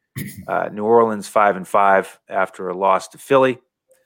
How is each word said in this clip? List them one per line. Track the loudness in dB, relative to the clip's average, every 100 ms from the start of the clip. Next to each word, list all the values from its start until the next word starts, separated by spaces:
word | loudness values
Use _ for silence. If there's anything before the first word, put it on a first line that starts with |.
| _ -12 -12 -12 -8
Uh, | -6 -6
New | -4
Orleans | 2 4 4 -2 -4
five | 2 2 0
and | -2
five | 0 4 2 0 -10 -10
after | -6 -6 -6 -10
a | -2
loss | 0 0 -4
to | -12
Philly. | 0 2 2 -2 _ _ _ _